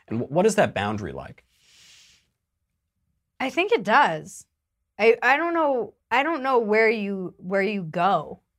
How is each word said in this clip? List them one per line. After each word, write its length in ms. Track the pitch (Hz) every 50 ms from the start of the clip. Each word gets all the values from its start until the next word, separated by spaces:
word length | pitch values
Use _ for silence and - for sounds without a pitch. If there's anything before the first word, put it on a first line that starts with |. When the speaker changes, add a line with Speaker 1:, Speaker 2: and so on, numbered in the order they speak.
| _ -
Speaker 1:
And 140 | 110 117
wh-, 100 | 120 -
what 140 | 139 170 185 220
is 80 | 208
that 180 | 214 165 110 -
boundary 380 | - 101 104 110 104 104 78 65
like? 320 | 69 67 - - - _ _ _ _ _ _ _ _ - - - - _ _ _ _ _ _ _ _ _ _ _ _ _ _ _ _ _ _ _ _ _ _ _ _ _ _ _ -
Speaker 2:
I 100 | 254 262
think 220 | 247 330 359 403
it 120 | 466 320 185
does. 640 | 196 220 269 285 196 165 156 151 190 - - - _ _ _ _ _ _ _ _ _ _ -
I, 200 | 208 226 233 240
I 160 | - 247 269 294
don't 160 | 330 339 339
know, 400 | 339 320 285 269 247 208 - - _ _ _
I 120 | 220 254 277
don't 200 | 320 339 294 254
know 160 | 269 262 240
where 300 | 226 202 208 220 226 214
you, 440 | 233 220 202 202 196 190 185 170 - _
where 240 | - 180 196 196
you 220 | 196 214 214 202 180
go, 560 | 160 147 175 170 190 196 165 147 - - - _ _ _